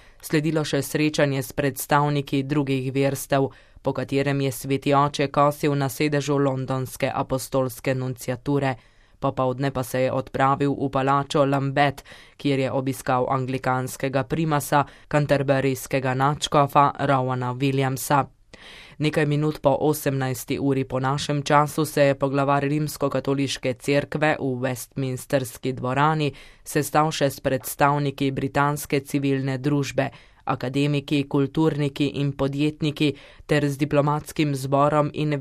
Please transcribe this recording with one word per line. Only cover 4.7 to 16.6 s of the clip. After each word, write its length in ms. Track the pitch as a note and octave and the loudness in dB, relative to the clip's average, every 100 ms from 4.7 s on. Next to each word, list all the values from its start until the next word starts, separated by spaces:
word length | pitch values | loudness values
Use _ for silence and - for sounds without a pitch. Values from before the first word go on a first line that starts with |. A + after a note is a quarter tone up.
| C3+ D3 | -2 2
oče 340 | C#3 C#3+ - C#3 | 4 4 0 -2
kosil 480 | D3+ D3 D3 D3+ C#3+ | 2 2 2 0 0
na 140 | C3+ | -2
sedežu 480 | - D3+ D3 C3+ C#3 | -2 0 0 0 0
londonske 760 | C#3 C3 C3 C3 B2+ - C3 | 0 -2 -4 -4 -4 -4 -4
apostolske 840 | - - C3 - C3+ C3 - C#3 C3 | -2 -4 -4 -2 -2 -2 -4 -4 -2
nunciature. 800 | B2+ B2 - B2 - C#3+ C3+ B2 - _ _ - | -4 -6 -8 -6 -2 0 0 -4 -10 _ _ -4
Popoldne 520 | C#3 C3 C3 B2+ C#3 | -4 0 -2 0 -2
pa 120 | B2+ | -2
se 220 | B2+ B2+ C3 | -4 0 0
je 60 | |
odpravil 600 | C3 - C3 C3+ C3+ C#3+ | 0 -4 0 2 2 0
v 180 | - C#3 | 0 -2
palačo 540 | C3+ C3+ C#3+ C#3 D#3 C#3 | 0 2 0 2 2 2
Lambeth, 580 | C#3 C#3 C#3 C#3+ - - - - - | 2 0 2 0 0 -14 -20 -20 -6
kjer 220 | C#3+ C3+ | 0 0
je 120 | C3 | 0
obiskal 560 | C3+ C3+ B2+ - B2+ B2+ | -2 -2 -4 0 0 2
anglikanskega 960 | C3+ B2+ C3 C3 B2+ B2 - C3+ C3+ | 0 -2 -2 -2 -2 -2 -4 -2 -2
primasa, 640 | B2+ D#3+ D#3+ D3 - D3 C#3 - - | -2 -2 0 0 2 2 0 -6 -2
canterburyskega 1040 | D3+ D3 C#3 C#3 C3+ C3+ C3 - C#3 C3 C3 | 0 2 2 2 2 2 -2 -2 -2 0 0
nadškofa 760 | C#3 C#3+ - D3+ | 0 0 0 2